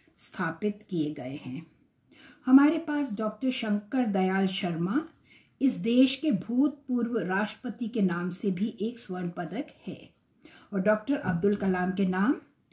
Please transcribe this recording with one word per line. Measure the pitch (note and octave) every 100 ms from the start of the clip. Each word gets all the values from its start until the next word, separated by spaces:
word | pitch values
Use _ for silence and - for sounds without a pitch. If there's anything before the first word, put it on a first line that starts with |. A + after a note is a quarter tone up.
| _ -
स्थापित | - - E3 E3 G#3 G#3 -
किए | E3+ D3+
गए | C#3 B2+ C#3+
हैं। | B2+ C#3 - _ _ _ _ - - - -
हमारे | C4+ D4 D#4+
पास | D4+ D4 C4+
डॉक्टर | G#3 G#3+ G#3+ C4
शंकर | B3+ A3 G#3 - C4 A#3
दयाल | G3 F#3 F#3+ F#3+
शर्मा | F#3 F3 E3 F3 C4 - _ _ - _ -
इस | C4+
देश | F3+ G#3 B3 C4 -
के | D#4
भूतपूर्व | G3+ - A#3+ C#4+ - - B3 A#3 A3+
राष्ट्रपति | F3 F#3+ G#3+ - B3 - A3+
के | A3+
नाम | F#3+ F3 F3+
से | F3+ G3+
भी | F3 A3 -
एक | A3 B3
स्वर्ण | - F3+ F3
पदक | F3 D#3+ G3+ - - G3+
है | D3 - _ _ _ - - -
और | G3
डॉक्टर | G3+ G#3+ - C#4
अब्दुल | F#3 E3+ G3+ G3+
कलाम | G3 F#3 F#3
के | F#3 F#3
नाम, | F#3 G#3+ F#4+ - _ _